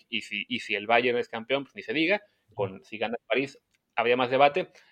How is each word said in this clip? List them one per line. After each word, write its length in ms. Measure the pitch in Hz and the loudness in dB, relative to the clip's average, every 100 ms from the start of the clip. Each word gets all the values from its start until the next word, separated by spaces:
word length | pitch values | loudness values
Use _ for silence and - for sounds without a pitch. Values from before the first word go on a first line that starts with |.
| - | -8
y 140 | 110 | -8
si, 240 | - 104 95 | -8 -10 -6
y 120 | 120 | -8
si 140 | - | -4
el 120 | 104 104 | -6 2
Bayern 320 | 117 123 120 | 4 4 0
es 100 | 117 | -2
campeón, 360 | 117 113 135 | -8 -4 -4
pues 120 | 135 104 | -4 -14
ni 60 | |
se 100 | 95 | -6
diga, 300 | 131 160 208 - _ _ | -2 0 0 -4 _ _
con, 280 | - 98 95 | -6 -6 -6
si 140 | - 107 | -14 -6
gana 200 | 110 117 | -4 -4
el 60 | - | -2
París, 340 | 113 139 - _ _ _ | -2 -2 -6 _ _ _
habría 220 | - 117 123 | -2 2 4
más 140 | 123 | 4
debate, 400 | 131 143 165 170 - _ | 6 4 4 -4 -10 _